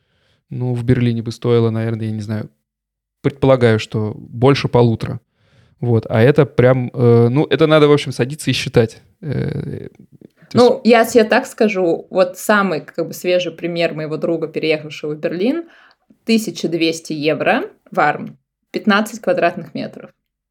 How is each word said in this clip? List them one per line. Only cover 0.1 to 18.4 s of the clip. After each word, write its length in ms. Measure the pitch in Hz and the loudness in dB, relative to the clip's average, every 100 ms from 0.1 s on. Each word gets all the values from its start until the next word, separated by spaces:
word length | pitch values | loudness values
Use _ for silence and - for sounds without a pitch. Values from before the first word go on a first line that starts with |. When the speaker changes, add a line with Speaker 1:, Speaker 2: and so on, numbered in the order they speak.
| _ _ _ _ | _ _ _ _
Speaker 1:
ну, 240 | 131 123 | -8 -4
в 100 | 120 | -2
Берлине 380 | 117 127 123 117 | 0 2 2 0
бы 100 | 117 | -4
стоило, 380 | - 120 120 113 | -6 0 2 2
наверное, 360 | 110 113 113 110 | 0 -4 -4 -6
я 60 | |
не 80 | 107 | -6
знаю, 280 | 104 107 - _ _ _ _ _ _ _ | -6 -8 -8 _ _ _ _ _ _ _
предполагаю, 560 | 139 - 135 131 120 110 | -6 0 2 4 4 2
что 360 | - 113 107 - | -2 -6 -6 -8
больше 520 | 117 117 131 143 - | -14 0 2 2 2
полутора. 520 | 120 120 110 - 120 - _ _ _ _ _ | 2 2 0 -6 -10 -14 _ _ _ _ _
Вот, 260 | 120 113 - | -2 -2 0
а 120 | 117 | 4
это 240 | 120 - 135 | 4 4 2
прям, 440 | - 123 131 123 | 4 2 2 -2
э, 340 | - 120 117 120 | 0 4 6 4
ну, 180 | 131 - | 2 0
это 160 | 135 156 | 2 4
надо, 180 | 156 147 | 6 6
в 40 | |
общем, 200 | 147 143 | 4 0
садиться 380 | 123 123 151 - | -4 -4 -4 -4
и 40 | |
считать. 480 | 123 - 131 113 - _ _ | -4 -2 0 0 -2 _ _
Э, 680 | 156 127 127 - - - - - _ _ - _ - | -8 -6 -4 -6 -8 -12 -14 -20 _ _ -20 _ -4
то 80 | - | 2
есть 120 | 240 | 4
Speaker 2:
Ну, 100 | - | 4
я 200 | 214 226 | 4 4
тебе 200 | 226 247 | 4 2
так 220 | 220 220 - | 4 2 -2
скажу, 600 | - 214 190 175 196 - | -2 -2 0 -2 -2 -2
вот 280 | 180 180 - | 0 0 -2
самый, 420 | - 208 196 156 | 0 0 0 -4
как 260 | 147 - 156 | -8 -8 -8
бы, 40 | |
свежий 380 | 170 180 180 175 | -6 -2 -2 -2
пример 420 | 165 170 170 165 | -8 -8 -2 -4
моего 220 | 151 156 156 | -4 -8 -6
друга, 320 | 170 165 156 | -4 -4 -6
переехавшего 680 | 156 156 151 151 147 151 | -4 -2 -2 -6 -12 -10
в 40 | 151 | -8
Берлин, 460 | 151 165 214 320 330 _ _ _ _ _ | -6 -4 -2 -4 -8 _ _ _ _ _
тысяча 440 | - 226 220 170 170 | 0 0 0 -6 -6
двести 440 | 165 165 160 - | -2 -2 -2 -8
евро, 500 | 156 147 143 147 233 403 - _ | -4 -2 0 0 -2 -4 -14 _
варм, 480 | 185 151 - - - | -2 -2 -2 -8 -18